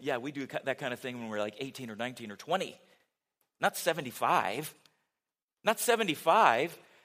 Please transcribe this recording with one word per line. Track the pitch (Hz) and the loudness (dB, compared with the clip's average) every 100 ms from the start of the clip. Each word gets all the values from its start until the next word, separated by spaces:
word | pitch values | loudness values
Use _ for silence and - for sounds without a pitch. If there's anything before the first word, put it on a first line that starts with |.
yeah, | 131 127 | -6 -6
we | 135 | -6
do | 143 131 | -8 -8
ki-, | - 135 | -6 -4
that | 127 | -4
kind | 139 | -6
of | 120 | -6
thing | 131 123 | -8 -8
when | 113 | -6
we're, | 107 | -4
like, | 104 - | -4 -6
eighteen | 135 131 123 | -10 -10 -12
or | 104 | -8
nineteen | 123 123 113 | -8 -8 -12
or | 101 | -12
twenty. | - 185 143 - _ _ _ _ _ _ _ _ | -4 -2 -2 -10 _ _ _ _ _ _ _ _
Not | 196 - | -2 0
seventy-five. | 175 151 127 - 117 175 95 117 156 - _ _ _ _ _ _ _ _ | 0 0 -4 -2 2 2 2 -4 -8 -12 _ _ _ _ _ _ _ _
Not | 202 226 | 0 2
seventy-five. | - 226 208 143 165 196 180 117 165 - - _ | 2 2 2 2 4 8 8 6 2 -4 -20 _